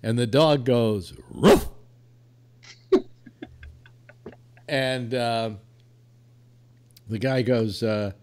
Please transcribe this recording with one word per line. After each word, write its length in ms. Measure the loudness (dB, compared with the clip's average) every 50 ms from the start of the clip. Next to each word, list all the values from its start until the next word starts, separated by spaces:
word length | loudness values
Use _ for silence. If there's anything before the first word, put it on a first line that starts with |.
| -2
And 140 | -2 -2
the 100 | 0 -2
dog 380 | 0 2 2 4 4 4 2 2
goes, 480 | 2 2 2 2 2 0 -2 -4 -8 -16 -20 -20 -16
Roof. 380 | -8 2 6 6 6 6 4 -4 -12 -14 -20 -20 -20 _ -20 _ _ _ _ _ _ _ _ _ _ _ -20 -20 -20 _ _ _
<laughs> 80 | 0 0 0 -2 -20 -20 -20 -20 _ _ -20 -20 -20 -20 -20 -20 -20 -20 -20 -20 -20 -20 _ _ -20 _ _ -20 -20 -20 -20 -20 -20 -20 -10 -4
And, 440 | -2 -2 0 -2 -2 -4 -4 -4 -4
uh, 380 | -4 -2 -2 -2 -2 -4 -4 -6 -10 -16 _ _ _ _ _ _ _ _ _ _ _ _ _ _ _ _ _ _ _ _ _ _ _ _ _ -20 -20 _
the 120 | -8 -8 -4
guy 220 | -2 -2 0 0
goes, 400 | 2 2 2 2 2 -2 -2 -4 -2
uh 280 | -2 -2 -2 -2 -4 -8 -12